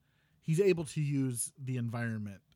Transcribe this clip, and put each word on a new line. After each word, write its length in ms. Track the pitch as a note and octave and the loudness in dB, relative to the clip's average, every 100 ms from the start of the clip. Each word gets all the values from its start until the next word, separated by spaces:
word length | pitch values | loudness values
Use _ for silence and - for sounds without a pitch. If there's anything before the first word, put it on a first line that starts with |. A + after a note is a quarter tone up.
| _ _ _ _ | _ _ _ _
he's 180 | - D#3+ | 0 4
able 260 | G3 E3+ D#3+ | 4 4 0
to 160 | D3+ | -2
use 520 | C#3+ C#3 C3+ A#2+ - - | 0 2 0 -2 -6 -8
the 140 | C3 B2+ | -6 -2
environment 640 | A#2 A#2 A#2 A2 G#2 F#2+ _ | -2 -2 -4 -4 -6 -10 _